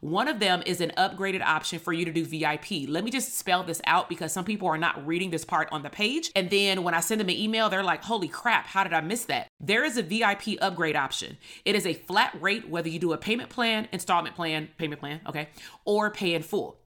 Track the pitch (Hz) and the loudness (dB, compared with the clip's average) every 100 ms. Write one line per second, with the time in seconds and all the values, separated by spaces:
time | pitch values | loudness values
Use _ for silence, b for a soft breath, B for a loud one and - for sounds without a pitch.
0 | 147 180 262 214 202 180 - 175 170 - | 0 0 0 2 2 2 2 0 0 2
1 | 190 196 196 185 - 156 - 165 - 165 | 0 2 -2 0 2 2 0 -6 -2 -2
2 | 170 160 156 160 156 151 - 180 135 156 | 0 0 -2 -2 0 -2 -4 -6 -2 -2
3 | 220 254 214 - - 180 175 160 - 170 | -2 -2 -4 -4 0 0 0 -2 2 2
4 | - 170 160 185 175 208 185 156 165 - | 2 -6 -4 -4 -2 -2 0 0 0 -2
5 | 143 170 185 165 - 170 156 151 143 - | -2 -2 0 -2 0 0 0 -4 -8 -2
6 | 214 285 330 202 180 196 202 190 175 170 | 0 0 0 0 2 4 4 2 2 0
7 | 170 220 185 180 214 220 220 190 190 156 | 2 0 0 0 0 2 2 2 0 0
8 | - 226 165 - 240 202 - 196 196 160 | 0 -2 -2 -2 2 2 2 0 2 2
9 | 160 233 - 131 - _ 147 214 302 240 | 0 -4 -2 -2 -4 _ 0 2 2 0
10 | 165 220 220 202 - 196 190 180 165 147 | 0 2 2 2 -4 0 0 2 0 2
11 | 135 - - 143 B B - 202 - 233 | 0 -4 -8 -12 B B 0 2 2 -4
12 | - 190 254 - 175 202 - 170 165 165 | 0 4 4 2 0 0 -2 -4 -2 0
13 | 170 156 - 233 - - 233 220 220 175 | 0 0 0 -2 -2 0 2 2 -2 -6
14 | - 175 156 - 165 156 151 - 165 147 | 2 2 2 -4 -2 -2 -4 -6 -6 -4
15 | 143 156 190 147 151 B B B - 208 | -8 -8 -6 -6 -8 B B B 2 2
16 | 208 208 190 170 160 208 95 - | 2 0 0 0 0 -2 -2 -10